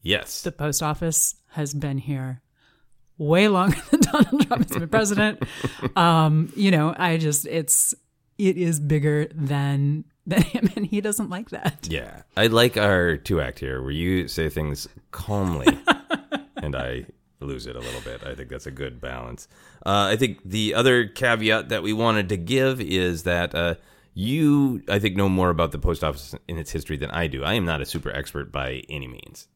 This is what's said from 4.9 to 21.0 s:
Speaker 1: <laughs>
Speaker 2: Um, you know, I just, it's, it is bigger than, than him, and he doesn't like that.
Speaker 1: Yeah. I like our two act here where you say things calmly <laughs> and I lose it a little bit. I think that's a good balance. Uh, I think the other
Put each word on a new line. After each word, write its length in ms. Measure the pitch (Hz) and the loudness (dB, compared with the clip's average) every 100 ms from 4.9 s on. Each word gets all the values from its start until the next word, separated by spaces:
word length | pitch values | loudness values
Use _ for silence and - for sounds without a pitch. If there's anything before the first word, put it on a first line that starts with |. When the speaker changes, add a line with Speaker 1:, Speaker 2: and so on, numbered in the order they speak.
| 220 214 202 214 - 135 | 2 2 2 2 0 -8
Speaker 1:
<laughs> 40 | - - - 123 - | -6 -8 -4 -2 4
Speaker 2:
Um, 560 | 170 160 160 156 165 | 6 6 6 4 2
you 160 | - 196 | 2 4
know, 240 | 175 151 - | 4 2 0
I 200 | 175 165 | 0 2
just, 300 | 156 143 - | 2 0 -2
it's, 480 | 165 160 - - - _ _ _ _ | -4 0 2 2 -2 _ _ _ _
it 200 | 196 180 | 0 2
is 220 | 175 160 | 0 0
bigger 480 | 147 151 147 151 160 | 2 2 2 0 -2
than, 720 | 156 143 143 139 139 143 151 - _ - | -4 -2 0 0 2 2 0 -4 _ -2
than 160 | 190 | 2
him, 280 | - 254 226 - | 2 2 0 0
and 100 | 202 | -4
he 140 | 208 | -2
doesn't 280 | 208 208 208 | -2 -4 -6
like 200 | 180 220 | -6 -10
that. 380 | - - - - | -6 -4 -6 -8
Speaker 1:
Yeah. 320 | 80 58 - - - | -8 -8 -16 -12 0
I 100 | 113 | 4
like 300 | 113 123 113 | 6 4 4
our 400 | 104 95 87 76 | 4 4 4 0
two 240 | - 90 | 0 -2
act 180 | 65 60 | -2 -6
here 240 | 67 65 | -8 -6
where 80 | 65 | -6
you 380 | 71 87 92 87 | -4 0 0 -2
say 200 | - 80 | -4 -4
things 380 | 80 76 71 - - _ | -2 -4 -6 -10 -16 _
calmly 560 | - - 104 95 82 - | -14 -6 -2 -2 2 0
<laughs> 100 | - - - - 302 - 294 - - | 0 -2 -4 -4 -10 -8 -12 -12 -12
and 200 | - 65 | -8 -6
I 300 | 64 62 - - _ _ | -6 -8 -12 -20 _ _
lose 260 | 69 67 60 | -12 -10 -12
it 80 | |
a 60 | 62 | -12
little 200 | 60 62 | -12 -12
bit. 200 | 58 60 | -12 -14
I 100 | 64 65 | -12 -14
think 120 | 64 | -12
that's 180 | 64 - | -12 -12
a 40 | |
good 300 | 67 69 60 | -10 -12 -10
balance. 480 | 65 62 60 58 - _ - - | -12 -10 -12 -14 -18 _ -20 -12
Uh, 220 | - 101 101 | 0 2 2
I 40 | 110 | 2
think 220 | 127 - | 0 -2
the 300 | 92 101 107 | -6 -2 0
other 320 | 78 123 123 | 4 4 4